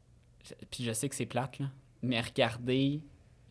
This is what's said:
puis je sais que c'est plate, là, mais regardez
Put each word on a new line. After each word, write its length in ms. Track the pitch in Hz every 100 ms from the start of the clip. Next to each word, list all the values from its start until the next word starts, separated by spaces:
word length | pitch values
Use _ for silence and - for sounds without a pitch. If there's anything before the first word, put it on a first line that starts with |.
| - - - - - - -
puis 120 | -
je 80 | 120
sais 160 | 110 143
que 80 | -
c'est 100 | 120
plate, 340 | 123 131 -
là, 80 | 135 - - -
mais 180 | 120 117
regardez 840 | 113 - 117 117 123 131 139 147 - - - - -